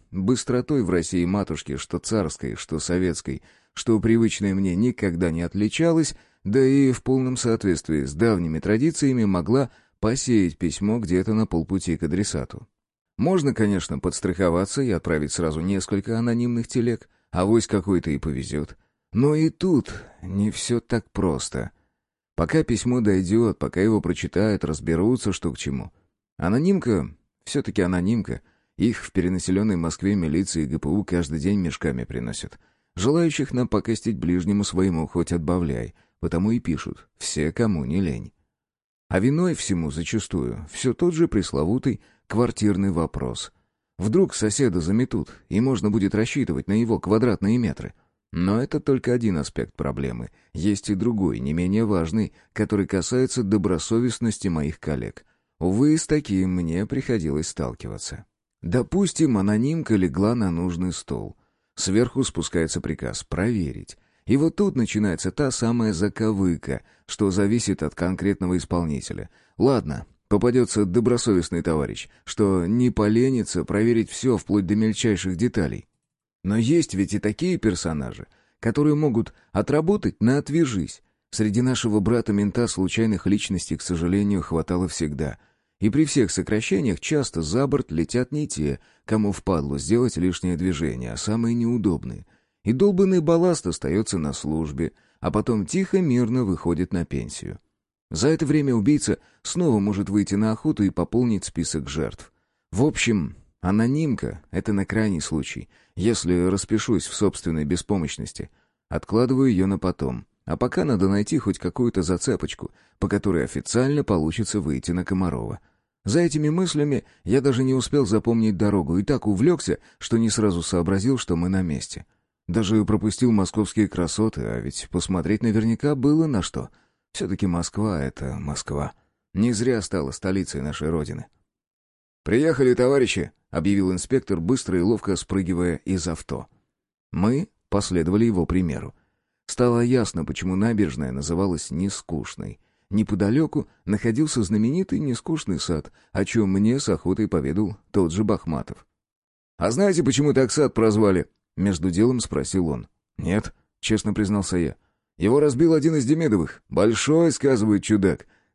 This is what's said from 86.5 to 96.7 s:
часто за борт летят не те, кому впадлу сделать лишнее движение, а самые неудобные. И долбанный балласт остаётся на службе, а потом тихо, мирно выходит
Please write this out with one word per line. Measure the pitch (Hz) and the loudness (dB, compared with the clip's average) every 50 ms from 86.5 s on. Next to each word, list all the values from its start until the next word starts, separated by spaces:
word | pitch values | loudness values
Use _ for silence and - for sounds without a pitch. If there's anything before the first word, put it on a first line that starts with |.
| 107 110 - - 190 196 151 110 85 - | -2 -2 0 0 -2 0 0 0 -2 -4
часто | - - 156 147 127 - - 85 | -2 -2 -2 -2 -2 -2 -4 -4
за | 80 76 95 127 143 | -4 -2 0 0 0
борт | 135 - 135 - - | 0 0 -2 -2 -2
летят | 78 82 80 - - 123 127 - | -2 -2 -2 0 -2 -2 -2 -2
не | 147 151 151 | -4 -6 -6
те, | - - - 76 71 - - _ _ _ _ _ | -6 -4 -4 -2 -2 -4 -6 _ _ _ _ _
кому | - 110 107 104 101 | -2 0 2 2 0
впадлу | 92 - - 95 92 78 69 69 71 69 | -2 -2 -2 -2 0 0 0 -2 -4 -4
сделать | 69 82 113 120 127 113 - | 0 0 2 2 2 0 0
лишнее | 80 90 92 85 - - 90 87 | 0 0 0 0 -2 -2 -4 -2
движение, | 76 87 92 82 71 82 69 60 62 62 58 57 | -2 -2 -2 -2 -2 -2 -4 -4 -6 -8 -8 -8
а | |
самые | - - 101 107 117 117 117 120 | -6 -4 -2 -2 0 0 0 0
неудобные. | 120 117 117 123 113 98 101 80 - - 62 55 - - - _ _ _ _ _ _ - | 0 0 0 0 0 2 0 0 0 -4 -8 -12 -12 -14 -20 _ _ _ _ _ _ -2
И | 101 | 0
долбанный | 123 131 202 208 185 180 196 190 185 180 | 2 4 4 4 6 4 4 4 4 4
балласт | 151 160 165 165 175 180 165 - - | 4 4 4 4 4 4 2 0 -2
остаётся | 90 78 - - 67 85 107 110 - 101 | -4 -4 -4 -2 0 0 0 0 0 -2
на | 85 76 71 | -2 -2 -4
службе, | 71 - - 76 78 80 80 76 69 65 82 - - _ _ _ _ _ | -4 -6 -4 -4 -2 -2 -2 -4 -4 -4 -4 -4 -6 _ _ _ _ _
а | - 85 | -4 -2
потом | - 107 107 - 113 104 92 | -2 0 0 0 0 -2 -2
тихо, | - - 185 190 - - 190 | -2 -2 -2 0 0 0 2
мирно | 180 143 120 123 120 110 127 127 120 | 2 2 2 2 2 2 0 0 0
выходит | 95 87 - - 85 | 0 -2 -2 -2 -2